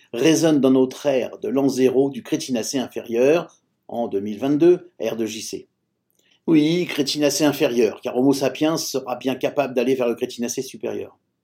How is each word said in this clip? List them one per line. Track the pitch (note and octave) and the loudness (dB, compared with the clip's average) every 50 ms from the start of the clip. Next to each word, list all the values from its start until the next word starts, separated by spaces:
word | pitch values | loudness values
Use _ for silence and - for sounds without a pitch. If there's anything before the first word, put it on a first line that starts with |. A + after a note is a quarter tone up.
| _ _ - | _ _ -4
résonnent | A#2 C3 D#3+ D#3+ C#3 D3+ E3 D#3 C#3+ | 0 2 4 4 4 4 4 4 4
dans | B2+ C3+ | 4 4
notre | C3 C3+ C3 B2+ B2+ - - | 4 4 4 2 0 -4 -2
ère | D3 C3+ B2+ A2 - - - | -2 0 0 -2 -4 -6 -8
de | - A2 | -6 -4
l'an | A#2 C3+ C#3 C#3 | -2 0 0 0
zéro | C3 B2 B2+ B2+ A2 B2+ C3+ C#3 | 2 2 2 2 4 2 0 0
du | - A#2 G#2 | -2 -6 -6
Crétinacé | - D#3 D3 - - B2+ A2+ G#2 - - C#3 | -6 -6 -4 -4 -4 -4 -4 -4 -4 -4 -4
inférieur, | A#2+ - - A2+ G#2 - A#2 A2+ B2 C#3 D#3 E3+ E3 - - _ _ _ _ _ _ - | -6 -6 -8 -10 -8 -4 0 2 4 4 4 2 0 -4 -12 _ _ _ _ _ _ -10
en | - A#2 A#2+ A2 | -8 -6 -6 -4
deux | F#2 G2 | -4 -4
mille | G2 G#2+ G#2+ G2+ | -4 -6 -6 -4
vingt-deux, | A#2 C#3 D3 D3 E3 F3 F3+ F3 - - _ - | -2 0 2 4 6 6 4 4 0 -6 _ -6
ère | - A2+ A2+ | -4 -4 -2
de | A2+ A2+ | -2 -4
J | G#2+ A2 A2+ G2+ | -4 -6 -8 -10
C. | - - - - _ _ _ _ _ _ _ _ _ _ _ _ _ _ _ _ - | -10 -12 -12 -14 _ _ _ _ _ _ _ _ _ _ _ _ _ _ _ _ 2
Oui, | E3 D#3 D3 D#3 E3 F3+ F3 - | 4 4 4 4 2 0 0 -2
Crétinacé | - - C#3 C3 - D3 D3 C#3+ C#3+ - D#3+ | -2 -2 -2 -2 -2 0 0 0 2 2 2
inférieur, | D3 C#3 - D#3 C3+ A#2+ A#2+ A#2 G#2 G2 - | 0 2 2 0 0 2 2 2 2 0 -4
car | - A#2+ A2 | -8 -4 -2
Homo | B2 B2+ C#3 C3+ | 2 2 2 2
sapiens | C3+ C#3 C3 B2+ - D3+ D#3 E3 | 2 0 -2 -2 0 0 0 0
sera | D#3 D#3 - - C3+ B2+ B2+ B2+ | -2 -4 -4 -6 -6 -6 -6 -8
bien | B2 B2 C3 B2+ | -6 -4 -4 -4
capable | B2 C#3+ C3+ - - C#3 C3 B2+ | -2 -4 -2 -2 -2 -2 -2 -2
d'aller | B2+ A#2+ B2+ C3+ | 0 0 2 0
vers | B2+ B2 A#2+ | 0 0 -2
le | A2+ | -2
Crétinacé | A2+ B2+ B2 - - A#2+ A2+ - - B2+ | -2 -4 -8 -6 -6 -6 -6 -4 -6 -8
supérieur. | - - A2 - A2+ G#2+ G2+ G2 G2 - _ _ _ _ _ | -8 -10 -10 -10 -8 -8 -8 -10 -12 -14 _ _ _ _ _